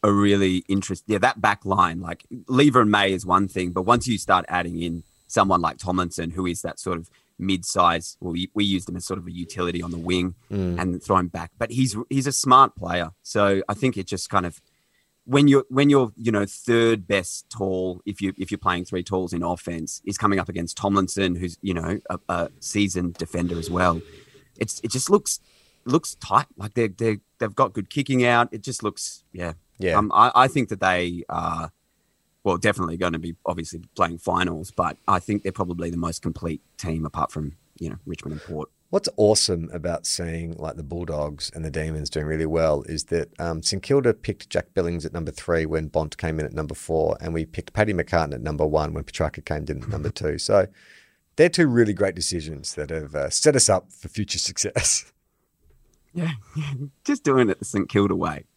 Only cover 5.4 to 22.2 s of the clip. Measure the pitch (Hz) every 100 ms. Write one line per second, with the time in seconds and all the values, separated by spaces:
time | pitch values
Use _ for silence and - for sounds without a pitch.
5.4 | 98 90 85 65 90 90 87 - 85 85
6.4 | 92 87 85 - - 87 85 _ _ _
7.4 | 92 95 85 98 87 85 82 - 90 85
8.4 | 92 - 101 98 92 87 - 90 87 87
9.4 | 87 - 90 87 85 85 85 90 90 90
10.4 | _ 101 92 87 90 90 - 95 90 92
11.4 | 85 _ 117 120 131 107 120 139 131 135
12.4 | 127 127 135 - 87 87 82 - - 110
13.4 | 101 98 - 104 131 110 95 92 - 101
14.4 | 87 - _ _ _ _ _ _ - 139
15.4 | 143 139 127 127 143 143 120 - 113 107
16.4 | 101 - - 117 113 110 87 101 87 -
17.4 | - 110 95 92 92 90 - 101 98 -
18.4 | 92 101 95 90 90 92 90 95 90 87
19.4 | 85 90 - 85 78 - - 101 104 98
20.4 | 85 87 85 - 101 98 95 - 95 87
21.4 | 90 82 98 87 82 98 - 90